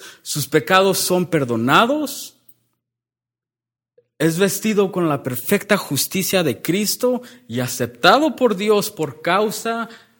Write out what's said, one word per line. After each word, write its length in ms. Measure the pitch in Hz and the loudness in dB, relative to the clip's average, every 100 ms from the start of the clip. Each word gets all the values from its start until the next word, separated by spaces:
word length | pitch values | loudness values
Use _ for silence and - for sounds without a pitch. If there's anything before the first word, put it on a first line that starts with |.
| - - | -18 -18
sus 240 | - 156 135 | -8 -6 -2
pecados 520 | 156 151 190 196 180 | 0 4 4 4 2
son 280 | - 180 180 | 0 0 0
perdonados, 1120 | 160 127 113 120 165 233 302 285 - - - _ _ _ _ _ _ _ _ _ _ _ _ _ _ _ _ _ - | 0 0 0 2 4 4 0 -4 -8 -16 -20 _ _ _ _ _ _ _ _ _ _ _ _ _ _ _ _ _ -2
es 180 | 160 165 | -2 2
vestido 540 | 196 - 220 208 196 | 0 0 0 0 0
con 160 | 180 165 | 0 0
la 160 | 139 | -2
perfecta 520 | 127 123 - 202 - 202 | -4 -8 -2 -2 0 -2
justicia 680 | - 139 - 190 180 190 | 0 -4 -2 -4 -2 0
de 180 | 156 113 | 0 -2
Cristo 600 | - 185 208 - 247 247 - - - | -2 -2 -2 0 0 -2 -6 -18 -10
y 100 | 120 | -6
aceptado 800 | 123 - 117 - 170 240 311 - | -6 -4 -6 2 4 6 4 2
por 180 | 247 | 0
Dios 340 | 190 208 208 196 | 0 0 0 0
por 320 | - 147 - | -4 -8 -6
causa 680 | 170 185 214 - 226 226 226 - _ | -2 0 0 -4 -6 -6 -8 -14 _